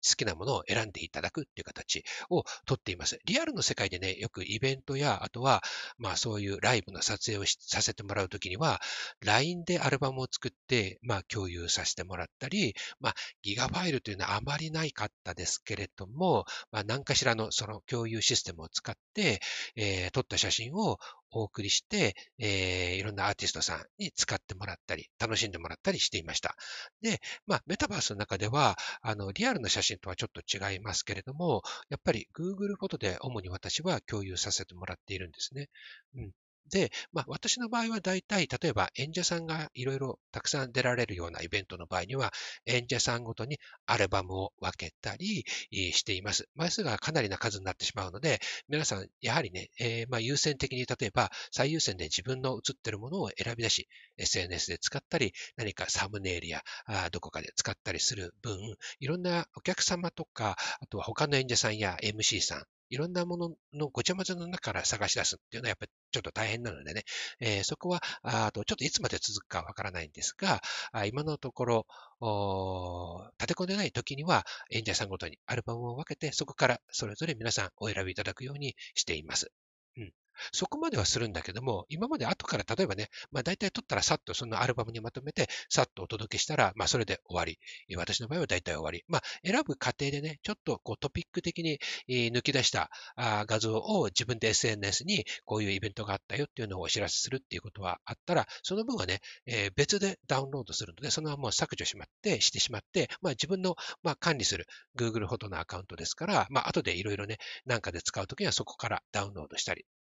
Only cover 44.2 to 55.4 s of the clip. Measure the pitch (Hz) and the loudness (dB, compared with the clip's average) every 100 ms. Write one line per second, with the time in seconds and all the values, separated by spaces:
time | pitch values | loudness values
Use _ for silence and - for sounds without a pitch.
44.2 | 92 95 95 - 87 - 85 - 107 98 | 0 -2 -4 -4 -6 -4 -8 -8 -8 -4
45.2 | 196 180 - - - 101 90 - - 92 | -2 0 -2 -6 -4 -2 2 2 2 0
46.2 | 101 98 - 147 170 - 156 104 - 160 | 0 -2 -2 -2 0 0 0 0 2 2
47.2 | 104 92 113 101 95 - - 104 92 98 | 2 0 -2 0 -2 -2 -2 -2 -4 0
48.2 | 151 117 - - - 147 147 98 98 _ | 2 2 0 -6 -2 0 0 -2 -4 _
49.2 | 117 147 110 92 - - 117 117 117 120 | 2 2 2 -4 -8 -2 -2 0 0 0
50.2 | 117 143 151 143 139 123 123 123 127 131 | 2 2 2 2 -2 -2 -2 -2 2 4
51.2 | 107 - - - 139 160 - 90 78 - | 2 0 -4 2 2 2 2 0 -2 -2
52.2 | 127 131 131 113 - - 113 101 123 190 | -2 -2 0 0 -4 -4 -4 -6 -4 -4
53.2 | 127 - 120 117 113 - - - - - | -4 -4 -4 0 2 2 -2 -16 -20 -4
54.2 | 95 - 90 85 - 85 - 139 - 165 | 0 2 0 -2 -2 -2 -2 -2 -2 2
55.2 | 107 - | 2 0